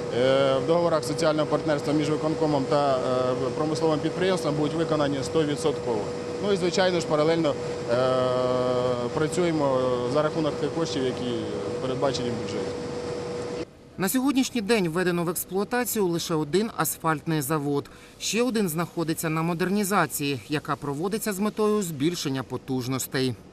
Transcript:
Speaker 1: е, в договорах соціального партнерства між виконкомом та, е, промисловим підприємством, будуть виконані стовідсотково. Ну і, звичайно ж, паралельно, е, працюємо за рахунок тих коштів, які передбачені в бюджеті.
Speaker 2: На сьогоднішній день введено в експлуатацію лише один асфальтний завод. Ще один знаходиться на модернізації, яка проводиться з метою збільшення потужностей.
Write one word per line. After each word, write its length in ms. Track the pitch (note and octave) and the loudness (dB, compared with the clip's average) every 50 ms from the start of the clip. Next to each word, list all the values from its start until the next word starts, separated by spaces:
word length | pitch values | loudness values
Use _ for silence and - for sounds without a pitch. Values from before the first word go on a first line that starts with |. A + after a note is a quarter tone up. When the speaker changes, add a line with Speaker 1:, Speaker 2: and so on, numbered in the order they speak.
| - - - A#2 | -4 -2 0 2
Speaker 1:
е, 360 | B2+ C3+ C3+ C3+ C#3 C3+ C3+ C3+ | 4 4 6 6 4 4 4 2
в 80 | A#2+ | 2
договорах 380 | D3+ E3 F3 E3+ E3 D#3+ D3+ C3 | 2 4 4 4 4 2 2 0
соціального 420 | C#3+ D3+ D#3+ E3 D#3 D3+ D#3 D3 | 0 -2 2 2 2 4 2 2
партнерства 460 | - D3+ C#3+ - D#3+ D3 C#3+ D3 D#3 | 2 2 0 2 2 0 0 0 2
між 180 | D3 D#3 D3 D3 | 2 2 2 2
виконкомом 540 | D3+ C#3+ D3 D#3 D#3+ D#3+ D#3+ D3+ D3 C3+ C3+ - | 0 0 0 0 0 0 2 2 2 2 2 2
та, 260 | D#3 C#3+ C#3+ C#3 C3 | 2 4 4 4 2
е, 20 | B2+ C3 C3 B2+ B2+ B2+ B2+ B2+ B2 C3+ B2 A#2+ | 2 2 0 2 2 2 2 0 0 -2 -2 -2
промисловим 420 | D3+ D#3 D#3 D#3 - E3 D#3+ D3+ D3 | -2 -2 -2 0 2 2 2 2 2
підприємством, 560 | D#3+ D#3+ D#3 E3 F3+ F#3+ F#3 F3 - D3+ D3 | 0 -2 -2 0 0 2 2 2 0 0 0
будуть 200 | D3 D3+ C#3+ D3+ | 0 0 0 0
виконані 440 | E3 D#3+ D#3+ D#3 D3+ C#3+ C#3 C#3+ C3+ | 0 0 2 2 2 2 2 0 0
стовідсотково. 760 | B2 - - D#3+ D#3 D3 C#3+ - D#3+ D3 C3+ - - B2 A2+ G#2 F#2+ F2+ - - - - - - F#3 | -2 0 2 2 2 2 0 0 0 0 0 0 -2 -2 -2 -2 -2 -4 -6 -6 -6 -6 -6 -2 0
Ну 60 | G#3 | 0
і, 40 | G3 | 0
звичайно 440 | F3 F3+ F3 E3 G3 F#3 F#3 F3+ E3 | 2 2 2 2 4 2 4 2 2
ж, 60 | D3+ | 0
паралельно, 480 | D#3+ D#3 D3+ D3+ D#3+ E3 E3 D#3+ C#3+ B2 - - - - - - A2+ | 2 2 2 4 4 4 4 2 2 0 0 -4 -6 -6 -6 -2 0
е, 40 | A#2 B2+ B2+ C3 C3 B2+ B2+ B2+ B2 B2+ B2+ B2+ B2+ B2+ B2 B2+ B2 B2 B2 B2+ B2 A#2+ A#2+ A#2+ B2+ | 2 2 4 4 4 2 2 2 2 2 2 2 2 2 2 2 2 2 2 0 0 0 -2 -2 0
працюємо 640 | D#3 D#3 D3+ D#3 F3+ F3+ E3+ D#3+ D#3 C#3+ C#3 C3 B2+ B2+ B2+ B2 B2 B2 B2 | 0 0 0 0 0 0 2 2 2 2 2 2 2 2 2 0 0 0 0
за 100 | C#3 D3+ | 2 2
рахунок 320 | D3+ D3+ D3 D#3+ D#3 C#3+ - | 2 2 0 0 -2 -2 -2
тих 160 | - D3+ C#3 | -2 -4 -2
коштів, 340 | C#3+ E3 D#3+ D#3+ - C#3 C3 | -2 -2 -2 -2 -2 -2 0
які 300 | B2+ A#2+ B2 B2 B2 A#2+ A2 G#2+ G#2+ G#2 G2+ G2+ - - - | -2 -2 -2 -4 -4 -4 -4 -4 -4 -6 -6 -6 -6 -6 -4
передбачені 460 | C3 B2+ B2+ C3+ C#3+ C3+ B2 B2 B2 A#2+ | -4 -4 -2 0 0 0 0 0 -2 -4
в 140 | A2+ G#2+ | -4 -4
бюджеті. 280 | G#2+ G2+ G#2 G#2 F#2+ - - - - - - - - - - - - - - - - - - - - - - - - - - - | -4 -4 -4 -4 -4 -4 -6 -8 -8 -8 -8 -8 -6 -6 -8 -8 -8 -8 -8 -8 -8 -8 -8 -8 -10 -12 -14 -20 -20 -16 -8 -4
Speaker 2:
На 100 | F#3 G3 | -4 -2
сьогоднішній 520 | - C4 B3+ C#4+ A#3+ C4+ B3 - - A#3+ | 0 0 0 2 2 2 0 0 -2 -4
день 280 | G3 F#3+ A#3 G#3+ F3+ E3 | 0 2 2 2 2 0
введено 360 | D#3 F#3 F3+ F3+ F3 F3 E3+ | 0 0 0 0 0 0 0
в 40 | F3+ | -2
експлуатацію 800 | E3 - - - F3+ G3 G#3 G3+ B3 B3 B3 - - A3 G3 | -2 -4 -6 -4 -4 -4 -2 -2 -2 -2 -2 -2 0 0 0
лише 280 | F3 E3+ E3 - - E3 | 0 0 -2 -2 -2 -2
один 360 | D#3 D3+ D3 D3+ G3 A3 A3 - | -2 -2 0 0 0 0 0 -2
асфальтний 680 | - D#3+ - - - - D#3+ D#3 C#3 - E3 D#3+ D#3 | -2 -2 -2 -2 -4 -2 -2 -2 -2 0 0 0 0
завод. 420 | C3+ B2+ D#3+ D3+ C#3+ C#3+ C#3+ C#3+ C3+ - - - - - - - | 0 0 -2 0 0 0 -2 -2 -2 -6 -12 -20 -20 -20 -16 -10
Ще 240 | - - F#3+ A3+ | -6 -2 0 0
один 260 | B3 B3+ G#3+ A3+ G3+ E3+ | 2 2 2 0 0 0
знаходиться 600 | D3+ E3+ E3+ E3 - E3+ E3 D#3 D#3 - - D#3+ | 0 -2 -4 -4 -4 -4 -2 -2 -2 -2 -2 -2
на 140 | D#3 D#3+ | 0 0
модернізації, 1000 | D#3+ E3+ F3 D#3+ F#3 F3+ G3+ G#3+ G#3 F3 G#3 F#3 D#3+ C3+ - - D3 C#3 C#3 B2 - - | 0 0 0 0 0 0 0 0 0 2 2 2 2 0 -2 -4 -2 -2 -2 -4 -4 -4
яка 280 | D3 D3 - D#3 C#3+ | -4 -4 -2 -4 -6
проводиться 560 | - D3 C#3+ C#3 D3 F3 G3+ A3 G#3+ - G#3+ | -4 -4 -6 -4 -4 -4 -4 -4 -4 -4 -4
з 60 | F#3+ F#3 | -4 -2
метою 440 | G#3+ G#3 - A3 G#3+ G#3 G#3 G#3+ | -2 -2 0 0 0 2 2 0
збільшення 600 | G3 E3+ D#3 B2+ C#3 E3+ F3 - - C#3+ C3+ C3 | -2 -2 -2 0 0 0 0 0 -4 -2 -2 -4
потужностей. 920 | B2+ - B2+ A#2 - - C3 C3 A#2 B2+ C3+ B2 - - - C3+ C3 B2+ A2+ - - - | -4 -4 -8 -8 -6 -4 -4 -2 -2 -2 -4 -4 -4 -4 -2 0 0 0 -2 -4 -10 -12